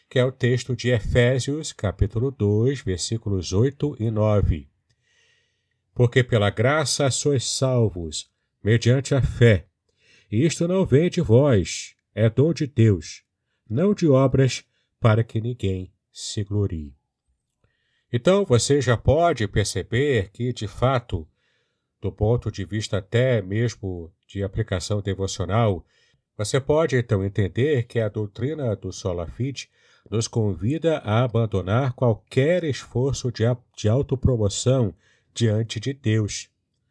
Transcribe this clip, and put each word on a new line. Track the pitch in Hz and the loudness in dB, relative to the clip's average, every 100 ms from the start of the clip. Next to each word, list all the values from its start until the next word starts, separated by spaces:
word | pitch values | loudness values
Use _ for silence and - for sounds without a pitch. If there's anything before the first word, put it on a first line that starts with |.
| _ | _
que | 131 | 0
é | |
o | 127 | 0
texto | 131 123 123 - 120 | 0 -2 -2 -2 -4
de | 120 | 0
Efésios, | 123 - 127 120 131 135 151 - | 0 2 2 4 2 -2 -6 -8
capítulo | - 101 - 101 113 135 | -6 -6 -2 -2 0 -4
dois, | 127 104 104 123 139 | -2 0 2 2 0
versículos | - 90 - 113 104 95 82 | -4 -6 -4 -6 -4 -4 -2
oito | 95 131 139 147 - | 0 0 0 -6 -4
e | 113 | -4
nove. | 107 107 104 92 82 69 _ _ _ _ _ _ _ _ _ _ _ _ - | 0 2 2 2 -2 -6 _ _ _ _ _ _ _ _ _ _ _ _ 0
"Porque | 120 131 | 2 4
pela | 123 117 101 | 2 2 2
graça | 98 117 156 143 - 139 | 2 0 2 -2 0 0
sois | - 147 139 - | 0 0 0 -2
salvos, | - 131 127 107 90 82 - - _ _ _ | -2 0 2 0 -2 -10 -10 -14 _ _ _
mediante | 101 113 117 135 131 139 | 0 2 4 0 2 0
a | |
fé. | - - 117 92 - _ _ _ _ _ _ | 0 4 4 4 0 _ _ _ _ _ _
E | 104 160 | 0 0
isto | - 170 | 0 -2
não | 190 156 | 0 4
vem | 135 170 | 4 4
de | 180 | 0
vós, | 113 117 147 107 82 - - - _ | 4 4 6 4 0 -6 -12 -20 _
é | - 110 | 0 0
dom | 117 156 | 4 2
de | 165 147 | 0 -2
Deus, | - 110 92 - - _ _ _ _ _ | 4 4 4 -2 -16 _ _ _ _ _
não | 110 196 | 0 0
de | 202 165 | 2 4
obras, | 131 135 131 131 - - _ _ _ | 4 4 4 2 0 -10 _ _ _
para | 117 110 | 2 4
que | 110 110 | 0 -4
ninguém | 113 123 98 92 92 _ _ | -6 -4 -2 -4 -6 _ _
se | - - - | -16 -10 -8
glorie." | 98 101 98 82 71 69 _ _ _ _ _ _ _ _ _ _ _ | -4 -2 -2 -4 -10 -16 _ _ _ _ _ _ _ _ _ _ _
Então, | 120 - 196 | -2 2 2
você | 196 120 - 143 | 4 2 4 2
já | 123 117 | 2 2
pode | - 147 170 143 104 | 2 4 2 0 -2
perceber | 110 98 95 - 113 147 120 90 | -2 -2 -4 -4 -2 0 0 -2
que, | - 123 | -6 -6
de | 120 104 | -6 -10
fato, | - 123 131 - 90 78 _ _ _ _ _ _ _ | -2 0 0 -4 -8 -10 _ _ _ _ _ _ _
do | 98 | -10
ponto | - 107 123 110 | -2 0 0 -2
de | - 87 | -8 -8
vista | 104 - 98 | -6 -4 -6
até | - 117 127 117 | -2 0 2 0
mesmo | 92 104 117 - 95 90 82 _ _ | -2 -2 -4 -4 -10 -10 -12 _ _
de | 98 | -8
aplicação | 95 - 107 92 - 104 | -6 -4 -4 -4 -4 -4
devocional, | 101 92 95 - 87 107 113 87 - _ _ _ _ - | -4 -4 -6 -4 -2 0 2 0 -8 _ _ _ _ -10
você | 107 135 | -4 -2
pode, | - 151 160 123 | 0 0 2 0
então, | 117 101 | 0 0
entender | 98 98 90 110 143 139 | 0 -2 -2 0 0 0
que | 117 120 | -2 -2
a | 107 | -4
doutrina | 110 104 - 127 156 127 98 | -4 -8 -6 -6 -4 -4 -4
do | 95 | -8
Sola | - 98 87 82 | -8 -6 -6 -8
Fide | - 131 123 - _ _ _ - | -6 -8 -8 -14 _ _ _ -8
nos | 110 113 | -6 -4
convida | 120 107 80 101 156 165 156 | -2 -2 -2 -2 -2 0 -2
a | - 110 | 0 0
abandonar | 127 113 113 98 87 113 139 | 2 0 0 -2 0 0 0
qualquer | - 120 107 - - 139 180 165 | 0 0 0 -2 0 2 2 -2
esforço | 120 - 120 135 127 127 | -6 -6 -4 -4 -4 -6
de | - 113 | -2 -2
a-, | 123 - - | -2 -8 -6
de | 104 | 0
autopromoção | 120 143 131 - 120 101 - 123 131 107 - _ _ _ | 0 0 -2 0 0 0 -2 0 2 0 -4 _ _ _
diante | - 117 107 113 110 | -2 0 0 -2 -6
de | 123 | -8
Deus. | - 110 110 101 - - _ _ _ _ | -6 -2 0 -2 -6 -14 _ _ _ _